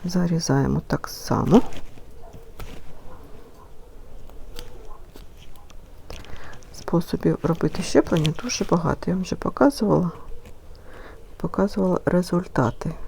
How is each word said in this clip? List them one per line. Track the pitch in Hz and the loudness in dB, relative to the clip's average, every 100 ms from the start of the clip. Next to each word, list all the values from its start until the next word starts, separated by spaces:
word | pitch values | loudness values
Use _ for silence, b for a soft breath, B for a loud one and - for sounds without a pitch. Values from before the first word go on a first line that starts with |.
| 180 | 0
Зарізаємо | 180 170 165 - 139 135 143 - | 2 2 2 4 4 4 2 0
так | 147 - | -2 -2
само. | - - - 127 196 - - - - - - - - - - - - - - - - - - - - - - - - - - - - - - - - - - - - - - - - - - - - - B B B B B B | -8 0 2 8 8 8 2 -2 -6 -12 -12 -12 -14 -14 -12 -10 -6 -6 -6 -8 -10 -12 -14 -14 -18 -16 -14 -14 -16 -12 -10 -10 -10 -8 -8 -10 -10 -10 -10 -12 -16 -16 -14 -12 -12 -12 -16 -16 -16 -12 B B B B B B
Способів | - - 170 - - 165 160 | -12 0 0 2 0 2 2
робити | - 165 - - | 0 2 0 0
щеплення | 180 269 - 175 156 160 | 4 4 6 4 2 0
дуже | 247 - 190 | -4 -2 2
багато. | 175 160 - - | 4 4 0 0
Я | |
вам | 185 | 0
вже | 180 - | 0 -2
показувала, | - - 285 - 208 156 175 - - - - - - B B B B B - - | -2 6 6 6 4 4 4 -2 -6 -6 -8 -14 -14 B B B B B -16 -6
показувала | 175 - 202 - 185 180 - | -2 2 2 2 2 2 4
результати. | 180 180 175 185 - 120 - 156 160 | 2 4 0 2 2 2 2 -4 -4